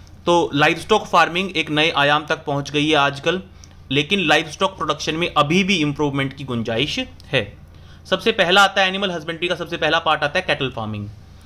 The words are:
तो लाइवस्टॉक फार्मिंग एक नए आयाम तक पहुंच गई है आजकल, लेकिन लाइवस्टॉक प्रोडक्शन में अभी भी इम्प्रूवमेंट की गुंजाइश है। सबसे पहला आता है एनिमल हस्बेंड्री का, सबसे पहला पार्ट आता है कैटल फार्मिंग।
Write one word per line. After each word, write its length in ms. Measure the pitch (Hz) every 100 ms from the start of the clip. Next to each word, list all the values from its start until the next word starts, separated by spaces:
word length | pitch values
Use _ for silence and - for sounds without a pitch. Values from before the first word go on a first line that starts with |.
| - - -
तो 240 | 175 151
लाइवस्टॉक 520 | 143 151 165 - 214 214
फार्मिंग 500 | 180 160 170 190 160
एक 140 | 156
नए 200 | 151 160
आयाम 360 | 151 143 147 151
तक 180 | 151
पहुंच 260 | 151 143 139
गई 180 | 147 151
है 80 | 151
आजकल, 460 | 139 135 165 180 - - - - -
लेकिन 300 | 135 151 202
लाइवस्टॉक 560 | 156 156 160 - - -
प्रोडक्शन 380 | 156 147 -
में 200 | 160 170 156
अभी 280 | 143 180
भी 120 | 190 185
इम्प्रूवमेंट 560 | 147 143 147 139 135
की 120 | -
गुंजाइश 540 | 131 120 113 113 151 - 254 -
है। 400 | - 135 101 - - - - - -
सबसे 220 | 185 233
पहला 300 | 220 175 196
आता 200 | 190 202
है 60 | 190
एनिमल 220 | 190 202
हस्बेंड्री 380 | 170 156 165 175
का, 60 |
सबसे 220 | 170 165 165
पहला 220 | 156 165
पार्ट 260 | 165 151
आता 140 | 147 180
है 60 | 185
कैटल 240 | 143 131
फार्मिंग। 380 | 127 107 107 104 - - -